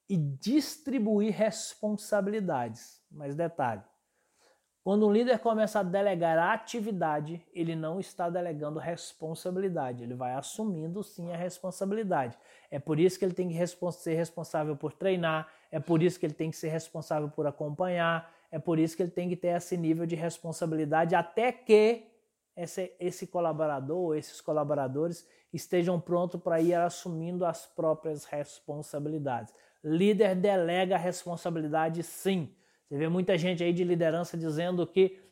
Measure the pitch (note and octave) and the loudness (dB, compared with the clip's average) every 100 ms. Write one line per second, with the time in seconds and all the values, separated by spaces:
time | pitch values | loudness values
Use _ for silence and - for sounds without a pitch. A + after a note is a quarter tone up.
0 | - F#3+ C#3+ C3+ G3+ D4 - - - A#3 | -2 0 0 -2 0 2 0 -4 -4 0
1 | G#3+ G#3 G#3+ E3 G#3+ G#3 - - G#3+ G#3 | 2 2 2 2 0 0 -8 -6 -4 -4
2 | - G#3 G3 A3 F3+ C#3 A#2+ A2+ - - | -2 0 0 -2 -2 -2 -4 -8 -16 -20
3 | _ D3 C#3+ D3 E3+ E3 B2 G#2+ - _ | _ -12 -8 -4 -2 0 -2 -2 -8 _
4 | _ _ _ _ _ _ _ _ F#3+ G#3 | _ _ _ _ _ _ _ _ 0 4
5 | G#3+ G#3 A#3+ A3+ A#3 G#3+ G#3+ G#3+ F#3 G3 | 6 6 4 2 2 2 2 0 0 2
6 | G3+ F3+ E3 E3 F3 A3 A3+ A#3+ A3 F#3+ | 2 2 2 4 4 2 -2 -6 -4 -2
7 | D#3+ D3+ D3+ E3+ - F3 E3 D#3+ D#3+ F#3 | 0 -2 -4 -10 -10 -6 -4 -4 -4 -6
8 | F3+ - F3 F3+ F3 D3+ D3 D#3 C#3+ E3+ | -6 -4 -4 -2 -4 -4 -6 -6 -6 -8
9 | - - D#3+ E3 F3+ F3+ G3 F3 C3 B2 | -10 -12 -10 -8 -6 -4 -2 -2 -4 -6
10 | A#2+ B2 C3 F#3+ - - A3 E3 D#3+ F#3+ | -8 -6 -4 -4 -6 -6 -4 -4 -6 -8
11 | - - E3+ E3+ F3+ - F#3+ - G3 G#3+ | -10 -10 -10 -6 -8 -8 -8 -4 -2 -2
12 | G3+ D#3+ B2 - _ - _ D3 D#3+ D#3 | 0 0 0 -6 _ -20 _ -6 -2 4
13 | F3+ F3+ F#3+ F3+ F3+ D#3+ F3 - F3 E3 | 4 4 -2 0 -4 -2 -4 -2 -6 -4
14 | F3 D#3+ E3 - D#3+ D#3+ D3+ C#3+ D3+ - | -2 -2 -2 -6 -4 -2 -2 -2 -6 -2
15 | F#3+ F#3 E3 D#3+ D#3+ - _ D#3 C#3+ E3 | 0 2 2 0 -4 -14 _ -4 2 4
16 | E3+ E3+ D#3+ D3+ D#3+ - D#3+ D#3+ - D#3+ | 4 2 -4 -2 -4 -4 -4 -4 -6 -10
17 | D3 D#3 D3 D3+ D3 C#3 D3+ D3 F#3 F3 | -4 -2 -2 -2 -4 -2 -6 -2 -2 0
18 | E3 E3 - - _ D#3+ F3 D#3+ D#3+ - | 2 0 -4 -18 _ -6 0 2 2 2
19 | F3 F3 F3+ F3+ F3 E3+ - F3 D#3+ E3 | -4 -2 -2 -2 0 0 -2 0 2 2
20 | E3+ E3 E3+ - E3 D#3 E3 D#3 D3+ D#3 | 0 -2 -4 -6 -8 -4 -2 0 2 4
21 | E3+ F3 F3 - B3 B3 - G#3+ G#3+ A#3+ | 4 4 2 0 0 0 6 8 8 4
22 | - _ _ _ _ - E3+ - F#3 - | -4 _ _ _ _ -10 -8 -6 -8 -4
23 | F3 - F3+ F3+ E3+ D#3 D#3 C3+ C3+ F3 | -6 -4 -6 -2 0 0 0 -2 -2 -2
24 | F3 D3+ D3+ - - D3+ C#3+ C#3+ C3 C#3 | 0 -2 -4 -8 -4 0 0 0 0 0
25 | E3+ E3 - _ _ D#3+ - F3+ E3+ F3 | -2 -4 -14 _ _ -12 0 2 2 0
26 | F3 F3 F3 F3 F3 E3 E3 F3 F3 - | 0 0 0 -2 0 2 4 4 2 -2
27 | F#3 D#3+ E3 F3+ F3 D#3+ - - D#3+ D#3 | -6 -6 -4 -2 -2 -2 -8 -2 0 0
28 | D#3+ D3 - D3 C#3+ - - D3 D3 D3 | -2 -8 -6 -8 -8 -12 -10 -10 -8 -6
29 | D3 D#3 C#3 B2 A2 - _ _ D3+ E3 | -4 -4 -2 -4 -6 -16 _ _ 0 4
30 | G3+ G3+ G#3 F#3 G3+ F#3+ E3 F3+ F#3 F3+ | 6 6 4 4 2 4 2 2 2 0
31 | F3 F3+ F3 E3 F3+ E3 D#3 D#3 E3 E3 | 0 -4 -6 -6 -4 -4 -2 0 0 -2
32 | E3 - F#3+ F#3+ C#3 - _ _ - C#3+ | -8 -4 0 0 -2 -10 _ _ -8 -2
33 | D#3+ F3+ F#3 F3+ F3+ E3+ F3 E3+ F3+ F3 | 0 2 2 2 2 0 2 2 2 2
34 | E3 E3 E3+ E3 D#3+ D3+ F3 F3+ E3 F#3+ | 2 0 -2 -4 -4 -2 0 0 2 4
35 | F#3+ - - | 4 2 -16